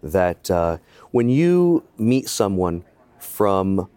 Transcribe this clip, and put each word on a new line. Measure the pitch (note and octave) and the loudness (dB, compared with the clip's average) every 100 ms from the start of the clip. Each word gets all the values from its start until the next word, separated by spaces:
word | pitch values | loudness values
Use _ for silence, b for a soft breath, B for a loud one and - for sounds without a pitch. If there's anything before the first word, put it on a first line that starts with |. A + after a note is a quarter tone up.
that, | D#2 F#2 F2+ E2+ - | -2 0 0 -2 -2
uh, | F2+ E2+ E2 B B B | 0 0 -2 B B B
when | B2 A#2+ | 0 2
you | C3 E3+ F3 F3 E3+ - - | 2 2 2 2 0 -2 -4
meet | A2 C3 - | 0 0 -2
someone | - G#2 F#2+ F2+ E2+ - _ _ _ | -4 -2 0 -2 -4 -10 _ _ _
from | - - G#2 G2 F#2+ F#2+ F2+ | -18 -2 0 2 0 -2 -4